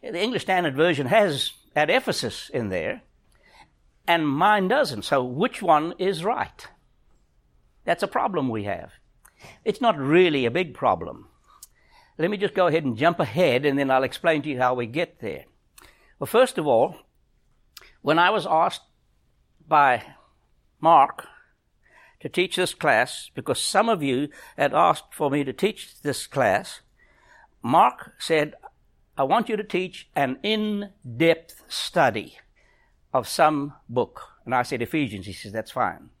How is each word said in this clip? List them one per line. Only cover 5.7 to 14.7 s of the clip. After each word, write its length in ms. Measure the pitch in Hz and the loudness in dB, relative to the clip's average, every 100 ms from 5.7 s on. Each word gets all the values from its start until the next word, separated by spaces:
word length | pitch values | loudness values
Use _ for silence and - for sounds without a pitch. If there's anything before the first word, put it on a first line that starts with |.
| 156 160 - | 2 2 -4
is 260 | 185 165 | -4 -2
right? 420 | 185 - - - - _ _ _ _ _ _ _ _ _ _ _ | -4 -4 -6 -10 -20 _ _ _ _ _ _ _ _ _ _ _
That's 180 | - 170 | -4 -4
a 60 | 196 | -2
problem 400 | - - 180 131 | -2 -2 -2 -4
we 160 | 110 | -4
have. 280 | 101 90 - _ _ _ _ _ - - | -6 -8 -12 _ _ _ _ _ -20 -8
It's 160 | - 208 | -6 0
not 180 | 240 151 | 0 0
really 480 | 135 165 180 143 120 | 2 4 4 2 0
a 40 | |
big 240 | 143 175 | -2 -6
problem. 540 | - 127 90 82 - 95 _ _ _ - _ _ _ _ - | -2 0 0 -4 -14 -20 _ _ _ -20 _ _ _ _ -4
Let 140 | 165 | -4
me 60 | 208 | -2
just 180 | 208 | -2
go 140 | 202 180 | 2 2
ahead 160 | 160 | 2
and 120 | 143 110 | 0 0
jump 220 | 160 170 | 0 2
ahead, 480 | 135 120 170 123 143 | -4 2 2 2 2
and 120 | 139 | 0
then 120 | 139 | 2
I'll 140 | 131 | 2
explain 380 | 131 - 175 156 | 0 -2 0 0
to 60 | 143 | -2
you 100 | 127 | -2
how 160 | 127 | 0